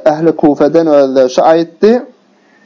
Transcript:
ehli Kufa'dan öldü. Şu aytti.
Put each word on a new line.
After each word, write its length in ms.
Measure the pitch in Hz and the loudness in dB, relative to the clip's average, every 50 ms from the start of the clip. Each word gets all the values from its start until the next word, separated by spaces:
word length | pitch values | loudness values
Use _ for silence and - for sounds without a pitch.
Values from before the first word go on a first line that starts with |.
| - | 0
ehli 260 | 156 151 160 165 160 151 | -2 -2 -2 -2 -2 -2
Kufa'dan 500 | - - 147 143 - 151 143 156 165 165 | 0 0 0 0 0 0 0 0 0 0
öldü. 440 | 156 147 143 139 131 131 135 127 127 | 2 2 2 2 0 0 0 0 0
Şu 120 | - 143 | 0 0
aytti. 600 | 120 151 165 170 165 165 - - 190 214 240 247 - - - _ _ _ _ _ _ _ _ _ _ | 0 2 2 0 -2 -6 -4 0 0 0 0 0 -4 -10 -20 _ _ _ _ _ _ _ _ _ _